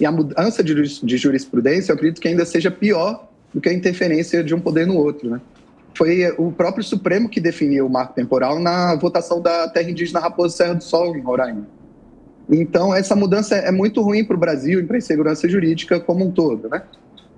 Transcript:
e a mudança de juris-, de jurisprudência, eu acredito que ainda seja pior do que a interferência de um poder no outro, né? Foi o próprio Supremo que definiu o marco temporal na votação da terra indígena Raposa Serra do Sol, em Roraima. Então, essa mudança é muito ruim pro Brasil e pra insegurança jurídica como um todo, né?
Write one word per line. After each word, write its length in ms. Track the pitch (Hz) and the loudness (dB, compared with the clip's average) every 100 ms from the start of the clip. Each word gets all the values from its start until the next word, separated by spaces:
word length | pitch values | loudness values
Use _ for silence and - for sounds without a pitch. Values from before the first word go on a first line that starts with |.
e 40 | 147 | 0
a 60 | |
mudança 500 | 165 151 - 202 220 | 2 0 0 0 0
de 120 | 165 | 0
juris-, 260 | 151 143 - | 0 0 -2
de 140 | 120 123 | -2 0
jurisprudência, 800 | 143 131 - 120 120 170 190 | 0 0 -2 0 2 0 0
eu 20 | 151 | 0
acredito 240 | 156 165 | 0 -2
que 80 | 165 | 0
ainda 160 | 175 | 0
seja 260 | 165 170 180 | 0 0 0
pior 560 | 185 208 185 180 233 - _ _ | 0 0 0 -2 -6 -12 _ _
do 80 | 156 | -4
que 80 | - | -2
a 40 | |
interferência 680 | 180 185 180 180 156 170 170 | 0 0 0 0 0 0 -2
de 100 | 160 | 0
um 60 | 165 | -2
poder 260 | 170 156 170 | 0 0 2
no 120 | 185 | 2
outro, 320 | 147 143 120 | 0 -2 -6
né? 100 | 120 - - - - - | -8 -10 -20 -20 -20 -20
Foi 400 | - 160 180 175 - | -2 2 2 0 0
o 140 | 170 | -2
próprio 320 | - 175 202 | 0 -2 -2
Supremo 440 | 208 208 185 185 226 | -4 -4 0 0 0
que 140 | - | 0
definiu 440 | 170 165 147 139 135 | -2 0 0 2 0
o 40 | |
marco 240 | 127 127 | 0 -2
temporal 460 | - 120 131 127 156 | -6 -2 0 0 0
na 360 | 175 175 175 160 | 0 0 0 0
votação 460 | 175 175 170 175 | 0 -2 -2 -2
da 260 | 175 170 165 | 0 0 0
terra 220 | 170 170 | -2 -2
indígena 300 | 165 170 170 | -4 -4 -2
Raposa 360 | 165 - 175 - | -2 0 -2 0
Serra 180 | 175 | 0
do 100 | 170 | 0
Sol, 320 | - 165 175 156 | -2 0 0 -4
em 60 | |
Roraima. 460 | 123 127 127 110 104 - - - - - - - - | -4 -2 -2 -4 -12 -18 -20 -20 -20 -20 -20 -20 0
Então, 440 | 156 165 175 185 | 2 2 2 2
essa 220 | 190 196 202 | 2 4 4
mudança 400 | 202 196 208 202 | 4 2 2 0
é 160 | 180 | 2
muito 300 | 190 208 214 | 2 2 2
ruim 220 | 208 208 | 2 2
pro 140 | 214 185 | 0 0
Brasil 420 | 165 147 135 185 | 0 0 0 0
e 40 | |
pra 140 | 165 247 | 0 -2
insegurança 500 | - 156 156 156 170 | 0 0 2 0 2
jurídica 520 | 196 165 165 - 175 | 2 2 0 0 0
como 260 | 170 175 190 | 0 0 0
um 60 | |
todo, 380 | 180 160 110 110 | 2 0 -2 -4
né? 140 | 151 - - - - - | -8 -10 -20 -20 -20 -20